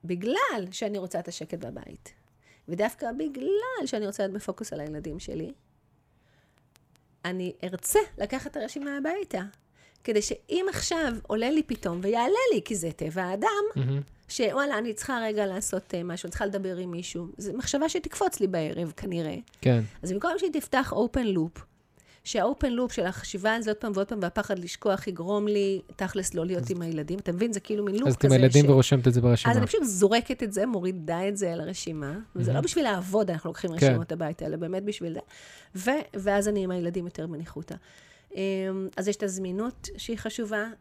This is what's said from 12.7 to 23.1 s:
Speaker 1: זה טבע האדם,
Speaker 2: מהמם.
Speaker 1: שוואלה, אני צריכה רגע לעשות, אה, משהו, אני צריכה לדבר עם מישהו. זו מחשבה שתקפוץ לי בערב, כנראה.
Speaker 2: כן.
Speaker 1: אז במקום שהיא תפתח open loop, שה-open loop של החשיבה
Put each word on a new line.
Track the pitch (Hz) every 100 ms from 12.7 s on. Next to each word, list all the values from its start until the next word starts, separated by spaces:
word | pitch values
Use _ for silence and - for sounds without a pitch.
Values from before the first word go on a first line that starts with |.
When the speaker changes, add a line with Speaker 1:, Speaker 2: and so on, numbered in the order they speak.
| 208
Speaker 1:
זה | 165
טבע | - 160 165
האדם, | 180 196 440 403 415 427
Speaker 2:
מהמם. | 131 139 139 - _
Speaker 1:
שוואלה, | - 220 262 285 220
אני | 233
צריכה | 220 - 254
רגע | 220 214 196
לעשות, | 185 - 190 - 180
אה, |
משהו, | 175 185 175
אני |
צריכה | - 202
לדבר | 196 190 180
עם | 180
מישהו. | 170 175 175 175 -
זו | 202
מחשבה | 240 - 277 311
שתקפוץ | 359 - - 381 -
לי | 190
בערב, | 180 156 - 170 -
כנראה. | 208 170 156 175 - _
Speaker 2:
כן. | 131 120 110 -
Speaker 1:
אז | 170
במקום | 190 339 339
שהיא | 370
תפתח | 302 - 247 262
open | - 233 277 233 185
loop, | 165 - - _ _ _ _ _
שה-open | - 226 196 277 277
loop | 240 247
של | -
החשיבה | 180